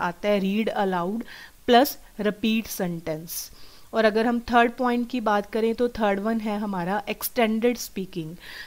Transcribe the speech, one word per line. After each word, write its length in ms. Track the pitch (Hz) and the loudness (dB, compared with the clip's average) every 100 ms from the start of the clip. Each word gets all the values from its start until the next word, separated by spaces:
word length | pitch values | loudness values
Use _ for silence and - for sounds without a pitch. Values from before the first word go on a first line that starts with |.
| 180 | -2
आता 200 | 175 208 | -2 0
है 120 | 208 | 2
read 320 | 190 208 214 - 196 | 2 0 0 0 0
aloud 380 | 185 175 226 - - - - - | 0 -2 -4 -8 -14 -20 -10 6
plus 260 | 240 285 - - - 208 | 6 6 2 -14 -4 -2
repeat 480 | 208 226 226 214 - | 0 0 0 -2 -4
sentence। 680 | 180 170 165 156 170 - - - - - - | -4 -4 -6 -8 -8 -10 -12 -14 -20 -18 -6
और 120 | 226 220 | 2 2
अगर 200 | 214 233 | 4 2
हम 140 | 240 | 0
थर्ड 320 | 233 240 240 240 | 2 4 4 2
पॉइंट 300 | 247 240 240 | 0 0 -2
की 100 | 254 | -2
बात 240 | 220 208 202 | 0 0 0
करें 220 | 226 226 226 | -2 0 0
तो 120 | 240 | -2
थर्ड 300 | 226 214 196 | 0 0 0
वन 200 | 208 226 | 0 -2
है 180 | 214 208 | -2 -4
हमारा 420 | 208 190 175 208 - | -4 -4 -2 -4 -4
एक्सटेंडेड 680 | 208 - - 220 220 240 240 | -6 -6 0 2 2 2 0
स्पीकिंग। 580 | - - 190 175 156 175 - - | -6 -8 -8 -8 -8 -10 -16 -16